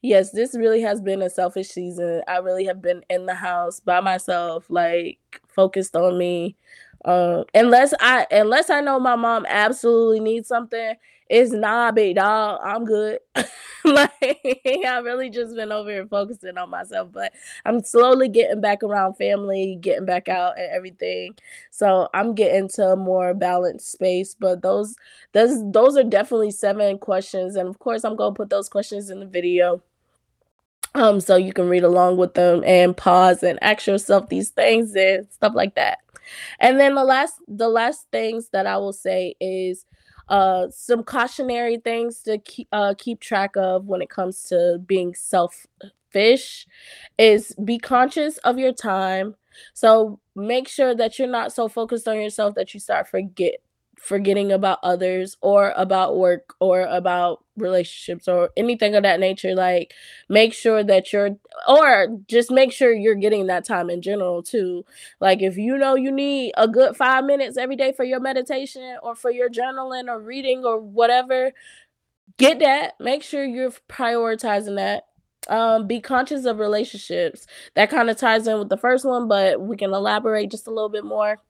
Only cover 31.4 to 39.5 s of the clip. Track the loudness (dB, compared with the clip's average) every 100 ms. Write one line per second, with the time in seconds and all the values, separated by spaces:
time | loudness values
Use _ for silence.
31.4 | 4 -2 2 4 4 4 4 4 0 4
32.4 | 4 4 4 6 6 2 4 6 6 6
33.4 | 2 0 0 0 0 -2 2 2 2 -6
34.4 | -6 0 2 2 0 2 2 2 -4 -2
35.4 | -2 0 -2 -2 -4 -4 _ -20 -20 -20
36.4 | -18 2 4 6 4 4 2 2 0 -6
37.4 | _ -4 0 0 -2 -4 -8 -6 -4 -6
38.4 | -6 -4 -2 -2 -6 -8 -4 -4 -4 -6
39.4 | -8